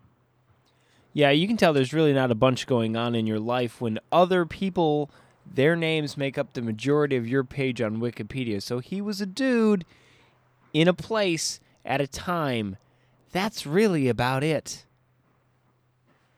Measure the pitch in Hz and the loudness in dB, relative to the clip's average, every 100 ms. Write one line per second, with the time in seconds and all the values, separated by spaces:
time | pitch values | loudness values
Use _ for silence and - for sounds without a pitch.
0 | _ _ _ _ _ _ _ _ _ _ | _ _ _ _ _ _ _ _ _ _
1 | _ 147 139 151 196 226 175 143 127 156 | _ 2 4 4 2 4 4 4 2 2
2 | 156 135 127 110 131 123 - 120 113 113 | 4 4 2 4 2 2 0 0 0 -2
3 | 120 117 110 107 113 123 120 - 120 107 | -2 0 0 -2 -2 -2 -2 -4 -6 -6
4 | - 160 180 185 165 - 190 180 160 147 | 0 2 4 2 -2 -4 -4 0 0 0
5 | 143 - _ _ - - 147 170 160 160 | -4 -10 _ _ -8 2 2 2 0 -2
6 | 147 143 139 139 127 135 117 107 131 147 | -2 -4 -4 -4 -6 -4 -4 -2 0 2
7 | 147 131 117 135 131 139 131 120 107 110 | 2 0 0 -2 -2 -2 -2 -2 -2 -2
8 | 120 - 107 135 117 101 - 123 - 185 | -4 -6 -10 -6 -4 -4 -4 -8 -6 -8
9 | 208 196 202 190 269 240 214 202 - _ | -6 -6 -6 -2 0 4 4 2 -2 _
10 | _ _ _ _ _ _ _ 151 170 175 | _ _ _ _ _ _ _ 2 2 2
11 | - 220 196 160 - - _ _ - 139 | -2 -2 0 -2 -4 -8 _ _ -4 -4
12 | 139 - - 170 147 117 104 95 _ _ | -4 -6 -4 -2 -2 -2 -4 -8 _ _
13 | _ _ _ 170 208 - 143 175 220 165 | _ _ _ -4 -4 -6 -2 2 2 2
14 | 127 110 123 131 156 147 - - - _ | 0 0 0 0 0 -2 -4 -14 -18 _
15 | _ _ _ _ _ _ _ _ _ _ | _ _ _ _ _ _ _ _ _ _
16 | _ _ _ | _ _ _